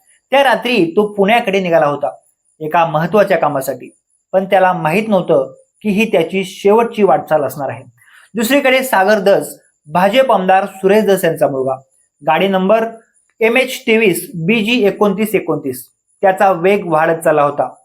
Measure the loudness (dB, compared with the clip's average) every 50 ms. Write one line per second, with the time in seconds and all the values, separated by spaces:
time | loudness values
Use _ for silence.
0 | _ _ _ _ _ -2 0 2 2 2 2 0 -2 -2 0 0 0 0 0 -2
1 | -2 -2 0 0 0 2 2 0 0 0 -2 -2 -2 2 2 2 2 2 0 -2
2 | -4 -6 -8 -8 _ _ _ _ _ _ _ -14 -12 -4 0 0 0 0 0 -2
3 | -4 0 0 0 2 2 0 0 0 -2 -2 -4 -6 -6 -8 -10 -12 -20 _ _
4 | _ _ _ _ _ _ -2 -2 -2 2 0 2 2 2 0 0 -2 -2 -2 -2
5 | -2 0 0 0 0 2 0 0 0 -4 -10 -20 _ _ _ _ -6 -4 0 0
6 | 0 0 0 0 0 0 -2 -6 -6 -6 -8 -2 2 2 4 4 2 0 -2 0
7 | 2 2 2 0 0 0 -2 -2 -2 -2 -6 -8 -8 -8 -8 -10 -14 -20 _ _
8 | _ _ _ -20 _ _ -6 -4 -2 0 0 2 2 2 0 0 0 0 0 0
9 | 2 2 2 2 4 2 2 2 0 -4 -14 -18 _ _ _ _ _ -6 -2 0
10 | 0 2 2 2 2 2 2 0 2 2 2 2 2 -2 -8 -4 0 2 2 4
11 | 4 2 2 2 2 -2 0 0 -2 -2 -2 -2 -4 -4 -4 -6 -10 _ _ _
12 | _ _ _ _ -2 -2 0 0 0 0 0 0 2 2 2 2 0 -2 -8 -14
13 | _ _ _ _ _ _ _ -2 0 0 2 0 -2 -2 -6 -8 -2 0 0 2
14 | 2 2 0 0 -6 -10 -10 -8 -2 0 0 0 0 0 0 2 2 0 0 2
15 | 0 0 0 -2 -4 -2 -2 -4 -2 -2 -6 -6 -4 -8 -10 -10 -12 _ _ _
16 | _ _ _ -2 0 0 2 2 2 0 0 2 2 0 0 0 0 -2 0 0
17 | 2 0 0 0 0 0 2 2 2 0 0 -2 -6 -6 -6 _ _